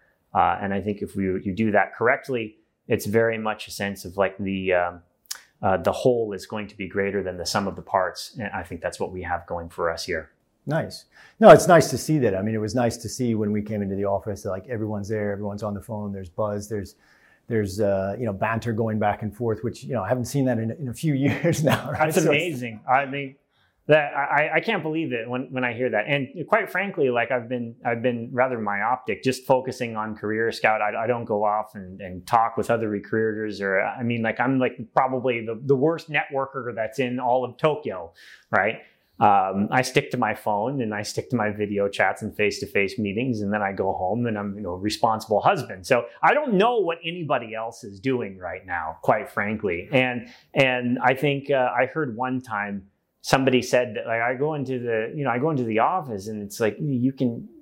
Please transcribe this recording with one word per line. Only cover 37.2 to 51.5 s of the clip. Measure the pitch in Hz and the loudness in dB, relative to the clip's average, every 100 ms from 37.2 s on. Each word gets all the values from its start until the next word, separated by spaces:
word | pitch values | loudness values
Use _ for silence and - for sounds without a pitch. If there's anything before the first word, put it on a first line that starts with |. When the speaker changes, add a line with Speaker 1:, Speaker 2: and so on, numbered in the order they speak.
| 123 127 120 | 0 0 0
Speaker 1:
of | - | 0
Tokyo, | 156 143 113 92 82 _ - - - | 0 0 -4 -8 -10 _ -20 -20 0
right? | 107 101 - - _ _ - | 2 2 0 -12 _ _ 4
Um, | 107 101 95 98 104 | 6 6 4 0 2
I | 131 | 2
stick | 127 143 - | 2 0 0
to | 123 | -2
my | 107 | 0
phone | 107 113 104 117 139 | -2 -2 -2 -2 -2
and | 110 | -4
I | 104 | -4
stick | 107 - - | -4 -6 -4
to | 120 | -2
my | 104 | 0
video | 104 101 98 101 | 0 -2 0 0
chats | - 95 - | 2 0 0
and | 107 - | -8 0
face-to-face | 104 98 98 104 98 - | 0 0 -2 0 0 -2
meetings, | 101 101 131 107 | -2 -2 -2 -2
and | 101 | -2
then | 107 | 0
I | 98 | -2
go | 95 95 | 0 -2
home | - 92 117 120 | -2 -2 -2 -2
and | 104 | -4
I'm, | 101 101 | -6 -8
you | |
know, | 92 | -8
a | 90 | -4
responsible | 104 - 117 110 - 101 | -4 0 0 0 0 2
husband. | 139 190 110 92 90 | 2 2 -4 -8 0
So | 123 - - | 0 0 2
I | 160 | 4
don't | 262 294 185 | 4 2 4
know | 226 240 | 4 4
what | 170 170 170 | 0 -2 -6
anybody | 175 147 131 113 | -6 -2 -2 -2
else | 110 117 - | -8 -8 -10
is | 107 98 | -16 -6
doing | 131 123 104 95 | -2 -2 -2 -8
right | 87 92 92 | -10 -10 -6
now, | 87 80 82 | -6 -6 -4
quite | - 113 98 | 0 0 0
frankly. | - 104 107 104 85 90 | -4 -2 -2 -2 -4 0
And, | 127 127 123 - - _ - | 0 2 -2 -10 -20 _ 2
and | 131 127 123 123 | 4 4 0 2
I | 131 | 2
think, | 131 147 139 139 | 2 0 0 0